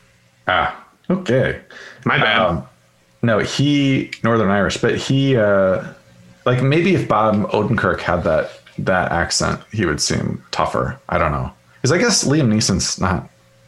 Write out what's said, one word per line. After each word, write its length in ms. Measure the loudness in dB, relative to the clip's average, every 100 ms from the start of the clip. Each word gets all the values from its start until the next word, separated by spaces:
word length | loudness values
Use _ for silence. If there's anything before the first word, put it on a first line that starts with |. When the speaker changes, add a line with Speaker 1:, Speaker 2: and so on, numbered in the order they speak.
| _ _ _ _ -2
Speaker 1:
Ah, 380 | 0 0 -6 -18 _ -4
okay. 520 | -2 0 0 0 -4 -12 -20 -20 -6
Speaker 2:
My 140 | -2 2
bad. 220 | 2 2
Speaker 1:
Um, 280 | 0 -2 -6 _ _ _ _ _
no, 160 | 0 0
he, 720 | 0 0 2 2 2 0 -2 -4
Northern 280 | 0 2 2
Irish, 260 | 2 0 0
but 180 | -2 -2
he, 400 | 0 0 2 2
uh, 480 | 4 4 2 0 -4 -16 _ -20 -20 -6 -2
like, 160 | 0
maybe 320 | 2 2 2
if 120 | 2 2
Bob 420 | 2 2 2 0
Odenkirk 500 | 0 0 0 0 0
had 240 | -2 -2
that, 280 | 0 0 -2 -8 -16 -6
that 340 | -2 0 0
accent, 480 | -2 -2 -2 -2 -4 -6
he 120 | -4
would 160 | -2 -2
seem 420 | -2 -2 -4 -6 -8
tougher. 480 | -4 -2 -2 -4 -6 -4
I 100 | -2
don't 140 | 0
know. 200 | -2 -6 -12 _ -6
'Cause 100 | -2
I 60 | 0
guess 260 | 0 0
Liam 240 | 0 2 2
Neeson's 520 | 2 0 -2 -2 -4
not, 280 | -2 -4 -6 _ _ _